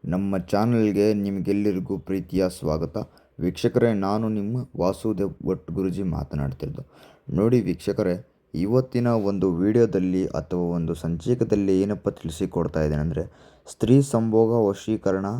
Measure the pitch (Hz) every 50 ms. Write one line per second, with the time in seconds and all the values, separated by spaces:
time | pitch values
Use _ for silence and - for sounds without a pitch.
0 | - 90 85 95 98 98 98 95 87 - - 101 107 120 120 113 110 107 98 101
1 | 101 107 107 104 98 101 98 98 87 98 98 101 104 104 95 92 90 - 98 92
2 | - - 95 95 87 - - 92 95 92 90 - - 80 76 82 82 78 - 107
3 | - - _ - _ _ _ - 80 90 90 - - 117 - 127 113 117 110 101
4 | 98 98 101 110 113 110 110 107 98 104 120 123 123 - - - 87 92 98 -
5 | - 110 107 92 101 92 76 - - 80 92 - - - 85 95 95 95 85 98
6 | 98 90 78 76 73 - - 73 71 69 127 - - - - - 135 - _ -
7 | - - - _ _ - - 87 104 117 127 123 98 90 85 87 - 101 98 -
8 | 104 92 87 92 - _ _ _ _ _ - 78 90 101 117 131 127 - - 120
9 | 120 120 117 113 101 101 101 95 90 95 85 82 92 104 107 120 117 107 90 98
10 | 92 92 92 92 92 - - 76 78 - 90 90 90 85 87 85 82 82 85 80
11 | - 82 85 80 - 117 123 123 113 - 104 101 101 98 95 92 98 101 104 -
12 | - 104 - - - 82 80 - 98 90 - 87 85 80 - 80 78 76 76 73
13 | 76 82 85 80 82 - - - - - - _ _ - - _ - 110 127 139
14 | 139 139 - 113 110 113 107 113 113 110 117 117 110 98 101 - - - 110 101
15 | - 98 95 95 95 98 110 127